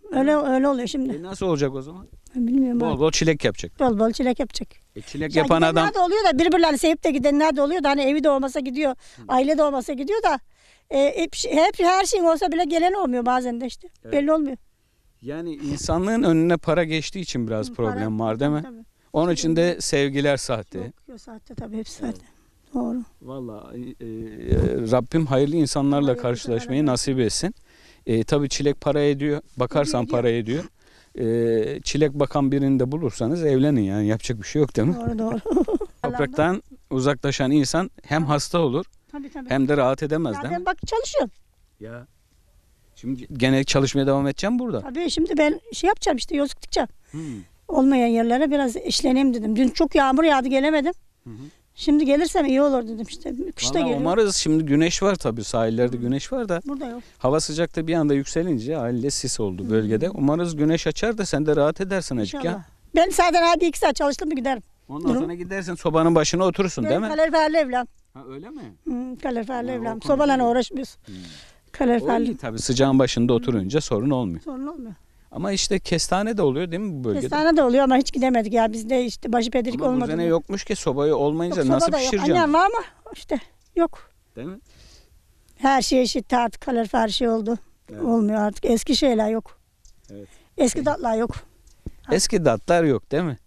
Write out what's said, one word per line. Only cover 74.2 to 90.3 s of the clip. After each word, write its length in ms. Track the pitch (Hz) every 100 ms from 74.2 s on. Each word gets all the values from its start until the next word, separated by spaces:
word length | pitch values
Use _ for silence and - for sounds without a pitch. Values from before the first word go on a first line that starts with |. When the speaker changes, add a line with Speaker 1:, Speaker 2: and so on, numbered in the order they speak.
| 107 82
Speaker 1:
Sorun 260 | - 262 285
olmuyor. 280 | 320 233 175 _ _ _
Speaker 2:
Ama 200 | - 190
işte 260 | 196 - 190
kestane 580 | - 170 - 180 214 214
de 60 |
oluyor, 280 | 151 131 180
değil 120 | 170
mi 100 | 214 147
bu 40 |
bölgede? 160 | 120 98
Speaker 1:
Kestane 360 | 127 294 311 320
de 60 |
oluyor 220 | 262 247
ama 120 | 269 262
hiç 160 | 269
gidemedik 400 | 285 262 240 214
ya. 200 | 226 226
Bizde 320 | 226 220 254
işte 280 | 247 - -
başı 180 | 240 233
pedirik 300 | 269 233 247
Speaker 2:
Ama 40 | 294
bu 40 |
Speaker 1:
olmadı. 160 | 254 247
Speaker 2:
sene 140 | 165
yokmuş 400 | 170 165 - 196
ki, 120 | - 180
sobayı 400 | - 135 147 143
olmayınca 400 | 143 156 175 175
Speaker 1:
Yok, 100 | 135
soba 100 | 135
Speaker 2:
nasıl 160 | -
Speaker 1:
da 40 | 294
yok. 60 |
Speaker 2:
pişireceksin? 300 | 254 202 190 349
Speaker 1:
Annem 120 | 320
var 60 | 311 392
ama 100 | 466 - _ -
işte 240 | 427 - 285 - _ _ -
yok. 340 | 330 - - _ _ 113
Speaker 2:
Değil 120 | 139
mi? 100 | 196 _ - - - _ _ _ _ _ _
Speaker 1:
Her 260 | 269 269
şey 180 | - 262
eşit 300 | 247 269 -
artık, 280 | 247 233 -
kalorifer 480 | - 233 220 254 226
şey 200 | 196 233
oldu. 300 | 226 214 240 - _ _
Speaker 2:
Evet. 100 | 208
Speaker 1:
Olmuyor 360 | 311 233 208 214
artık. 240 | 208 196
Eski 320 | - 226 - 254
şeyler 340 | 285 220 214
yok. 280 | 220 - - _ _ _ - _
Speaker 2:
Evet. 160 | 101 101